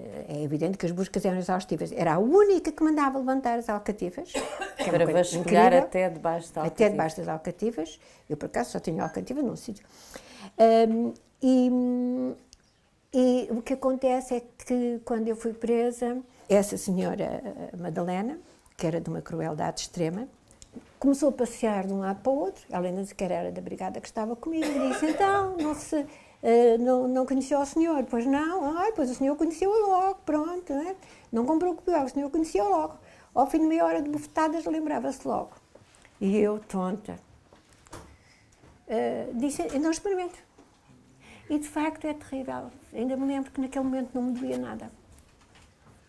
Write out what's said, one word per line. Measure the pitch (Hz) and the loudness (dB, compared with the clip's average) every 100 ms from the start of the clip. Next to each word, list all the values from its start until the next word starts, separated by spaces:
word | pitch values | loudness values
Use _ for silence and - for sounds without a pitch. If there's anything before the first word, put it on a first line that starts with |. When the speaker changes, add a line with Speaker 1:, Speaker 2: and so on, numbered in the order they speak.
| 113 - - | -14 -12 -8
Speaker 1:
é | 147 | -6
evidente | 147 147 160 190 | -2 0 -2 -2
que | |
as | 170 | -4
buscas | 175 190 202 | -2 -2 -2
eram | 196 185 | 0 -2
exaustivas. | 175 185 - 165 165 | -2 -2 -2 -4 -4
Era | - 165 | 0 2
a | 156 | 4
única | 226 370 403 359 330 | 6 6 8 6 2
que | 311 | 0
mandava | 311 311 277 269 | 2 4 2 0
levantar | 254 262 247 233 | 0 0 0 -2
as | 233 | -2
alcatifas, | 208 208 202 180 - 349 | -4 -2 -4 -4 -6 -6
que | 294 - - 381 - | -6 -6 -8 -10 -4
é | |
uma | 208 | 2
Speaker 2:
Para | 170 160 | 4 6
Speaker 1:
coisa | 170 | 4
Speaker 2:
vasculhar | 175 165 170 175 185 | 2 0 4 8 10
Speaker 1:
incrível. | 180 180 | 8 4
Speaker 2:
até | 185 185 | 0 0
debaixo | 160 165 165 - | -2 -4 -4 -6
da | 165 | -4
Speaker 1:
Até | 160 | -2
Speaker 2:
alcativa. | 165 208 | 4 4
Speaker 1:
debaixo | - 160 156 | 4 -2 -2
das | 170 | -6
alcativas. | 160 180 - 220 240 330 - - - - | -6 -6 -4 -4 -4 -8 -10 -20 -18 -10
Eu, | 151 | -8
por | - | -4
acaso, | - 247 | -4 -4
só | - | -4
tinha | - 165 | -4 -2
alcativa | 175 185 190 269 | -4 -4 -6 -2
num | 262 160 | -2 -4
sítio. | - 196 - - - - - - 196 - | -10 -14 -16 -20 -20 -20 -20 -20 -8 4
Ahm, | 226 226 226 226 233 233 _ - | 6 8 6 2 -2 -6 _ -2
e, | 254 254 254 247 247 247 247 254 254 - _ - _ _ _ _ _ | 4 6 4 2 0 0 -2 -2 -4 -6 _ -20 _ _ _ _ _
e | 262 254 254 226 | 4 4 4 0
o | 233 | -4
que | - | -4
acontece | 269 262 262 262 254 254 | -2 0 2 2 0 -2
é | 240 240 - - | -6 -6 -14 -2
que, | 247 240 233 | 0 0 -4
quando | 233 226 220 | -4 -2 -2
eu | 220 | -2
fui | 226 | -4
presa, | 220 226 233 240 233 240 254 254 - - | -4 0 2 2 -2 -4 -4 -10 -10 4
essa | 202 202 196 | 4 4 -2
senhora, | - 185 180 202 | -2 0 0 -2
eh, | - - 202 - - 175 | -4 -6 -8 -12 -12 -10
Madalena, | 175 170 175 185 226 330 - - _ - | -8 -4 -4 -2 -4 -8 -16 -20 _ -6
que | 165 | -4
era | 165 | -2
de | 165 | -4
uma | 165 | -8
crueldade | 156 165 160 156 165 - | -8 -6 -6 -4 -4 -4
extrema, | - 175 160 185 269 - _ - - - - - | -8 -4 -2 -4 -10 -16 _ -20 -20 -20 -20 -2
começou | 269 277 294 | 2 4 2
a | |
passear | - 233 - 226 202 190 | 2 -4 -2 -2 0 -2
de | |
um | 196 | -2
lado | 190 196 | -2 -2
para | 262 | 0
o | 277 | 0
outro. | 381 381 - | -2 -8 -8
Ela | 180 180 | -4 -2
nem | 185 196 | -4 -6
sequer | - 185 | -6 -4
era | 175 180 | -2 -4
da | 180 | -8
brigada | 185 190 185 220 | -10 -8 -8 -8
que | - | -10
estava | - 220 233 | -6 -6 -6
comigo. | 320 320 302 | -4 -2 -2
E | 277 262 | 0 0
disse: | 254 311 | 0 0
"Então, | - 392 403 381 359 | 2 2 2 0 -2
não | 302 | -4
se, | 294 - 311 277 - - - | -4 -4 -4 -4 -10 -20 -4
eh, | 233 233 240 226 | 4 6 6 4
não, | 240 254 254 | 4 2 2
não | 262 262 | 0 0
conhecia | 269 262 285 | 0 0 0
o | |
senhor?" | 277 320 330 294 | 0 0 2 0
"Pois | 247 233 247 | 0 0 2
não." | 277 320 370 285 330 | 2 0 -2 -2 0
"Ai, | 415 | 0
pois | 427 254 | 0 -2
o | |
senhor | 247 269 285 | 0 0 2
conheceu-a | 330 330 381 440 403 | 0 0 2 4 4
logo, | 370 381 381 - | 4 2 -2 -2
pronto, | 302 320 359 359 | -2 -2 -6 -4
né? | 277 339 381 - - - | -4 -4 -8 -14 -20 -4
Não | 233 | -2
comprou | 247 320 359 | 2 2 2
o | 330 | -2
que | - | 0
o | 330 262 | 0 0
senhor | 277 285 | -2 -2
conhecia | 320 320 370 | -2 0 2
logo." | 403 349 311 - - - - | 2 2 0 -6 -20 -20 -4
Ao | - 269 | 2 2
fim | 320 | 4
de | 311 | 2
meia | 320 | 4
hora | 330 330 | 2 2
de | 294 | -2
bufetadas, | 294 - - 311 330 339 | -6 -4 0 0 0 -2
lembrava-se | 320 311 269 269 - 269 | -4 -2 -2 -4 -6 -4
logo. | 214 - - _ - _ _ - - | -4 -6 -14 _ -20 _ _ -20 -4
E | 196 208 | 0 2
eu, | 202 208 | 2 0
tonta, | - 190 185 202 196 175 - - _ - _ - - - - - _ _ _ _ - - - | -4 -4 -2 -4 -8 -14 -16 -20 _ -20 _ -20 -20 -20 -20 -20 _ _ _ _ -20 -20 -6
eh, | 226 240 240 - | -4 -2 -4 -6
disse: | 233 277 285 339 | -4 -4 -2 -4
"Então | 277 320 | 0 0
experimento." | 330 403 370 349 - _ _ - _ _ - _ _ - - - | 0 -2 -2 -4 -10 _ _ -20 _ _ -20 _ _ -20 -18 -4
E | 294 | -4
de | 294 | -4
facto | 311 311 311 311 | -4 -4 -4 -8
é | |
terrível. | 302 - 269 254 254 247 - - | -8 -8 -8 -6 -8 -10 -16 -12
Ainda | - 254 262 | -6 -4 -2
me | 269 | -2
lembro | 277 269 | -2 -4
que | - | -6
naquele | 262 269 | -4 -2
momento | 262 262 254 | -2 -2 -4
não | 254 | -4
me | 247 247 | -2 -4
doía | 262 254 | -4 -6
nada. | 247 220 220 - - - - _ _ - - _ - - | -6 -10 -14 -20 -20 -20 -20 _ _ -20 -20 _ -20 -20